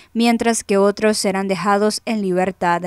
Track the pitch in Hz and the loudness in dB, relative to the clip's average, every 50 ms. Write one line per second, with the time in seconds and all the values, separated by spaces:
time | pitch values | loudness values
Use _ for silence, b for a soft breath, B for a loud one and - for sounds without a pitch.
0 | B B B 226 233 233 233 226 226 233 226 - - - 202 196 196 202 202 - | B B B 0 2 2 2 2 2 0 -2 -2 -2 0 2 2 4 2 2 2
1 | 214 214 214 - - 202 185 190 196 190 190 170 170 208 202 202 208 214 214 - | 0 0 0 0 -2 -2 -2 -2 -2 -2 -4 -2 0 0 0 2 2 0 -2 -2
2 | - 233 226 214 196 190 175 185 185 196 185 - 190 175 175 175 180 | -6 -6 -4 -4 -2 -2 0 0 0 -2 -2 -2 -2 0 0 0 -2